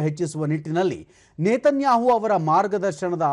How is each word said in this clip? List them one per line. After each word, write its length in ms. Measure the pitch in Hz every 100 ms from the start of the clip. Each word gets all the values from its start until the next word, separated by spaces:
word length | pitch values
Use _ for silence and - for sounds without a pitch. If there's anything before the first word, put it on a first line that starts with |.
| 156
ಹೆಚ್ಚಿಸುವ 380 | 151 165 156
ನಿಟ್ಟಿನಲ್ಲಿ 540 | 151 156 156 165 185 98 - _ _ -
ನೇತನ್ಯಾಹು 680 | 180 247 294 277 277 233 247 233
ಅವರ 160 | 214 190 156
ಮಾರ್ಗದರ್ಶನದ 760 | 165 202 202 196 151 180 175 156